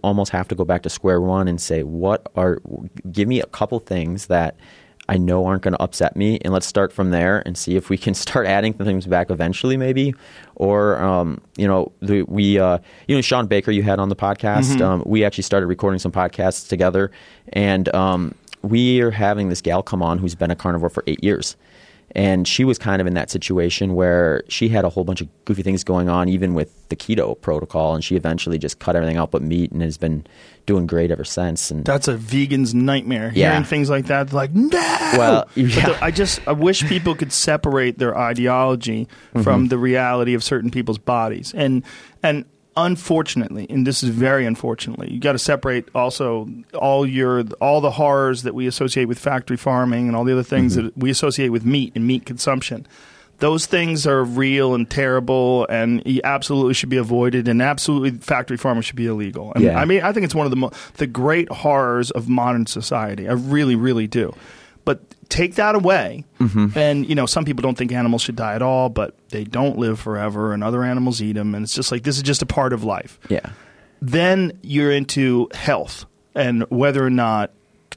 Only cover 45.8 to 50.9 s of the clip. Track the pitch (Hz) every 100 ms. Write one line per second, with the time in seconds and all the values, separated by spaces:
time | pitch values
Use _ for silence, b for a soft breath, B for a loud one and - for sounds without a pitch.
45.8 | 117 127 127 123 131 113 107 120 - 165
46.8 | 139 139 139 131 127 123 113 - 135 151
47.8 | 143 123 147 139 135 123 127 127 127 -
48.8 | 135 135 123 120 143 135 - 123 - 127
49.8 | 127 120 123 117 123 127 123 135 127 92
50.8 | 113